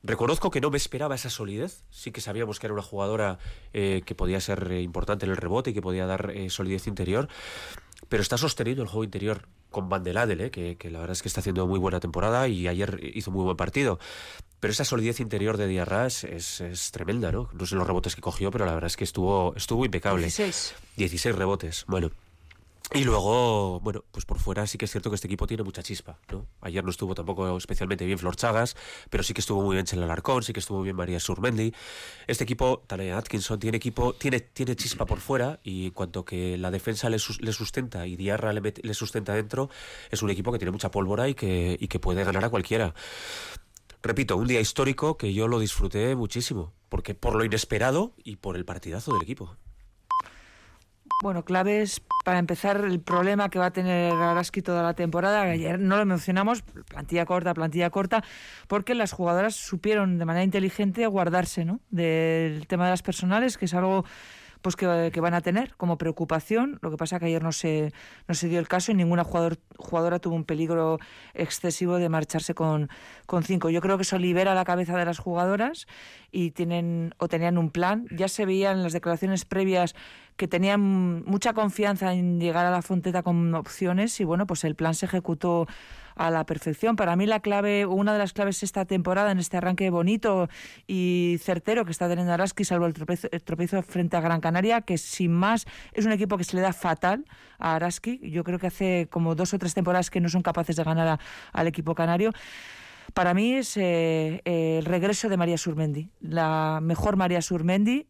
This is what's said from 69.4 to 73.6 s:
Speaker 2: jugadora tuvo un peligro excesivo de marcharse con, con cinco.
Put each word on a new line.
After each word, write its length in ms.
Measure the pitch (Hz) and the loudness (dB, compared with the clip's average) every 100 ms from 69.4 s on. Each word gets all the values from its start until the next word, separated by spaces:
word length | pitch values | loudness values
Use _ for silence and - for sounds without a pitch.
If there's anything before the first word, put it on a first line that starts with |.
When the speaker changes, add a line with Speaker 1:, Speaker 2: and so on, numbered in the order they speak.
| 170 165 _ - | 2 0 _ -18
Speaker 2:
jugadora 440 | - 170 170 175 | -2 2 2 2
tuvo 160 | 175 165 | 0 -2
un 80 | |
peligro 560 | 156 156 160 170 160 160 - - - | -2 -2 2 2 2 0 -4 -20 -16
excesivo 640 | - 170 - 180 165 180 175 | -6 -4 -2 -4 0 2 2
de 120 | 170 | 2
marcharse 440 | 160 156 160 - | 0 0 -4 -2
con, 360 | 165 160 156 147 - - - - | 0 2 2 -2 -6 -20 -20 -2
con 160 | 180 | -2
cinco. 280 | 160 185 | 2 2